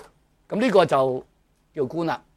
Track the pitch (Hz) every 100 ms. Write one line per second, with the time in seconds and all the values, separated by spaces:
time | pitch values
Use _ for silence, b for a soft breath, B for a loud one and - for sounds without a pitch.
0 | - _ _ _ - 202 254 190 165 139
1 | 131 127 - _ _ _ _ 156 127 160
2 | 165 120 _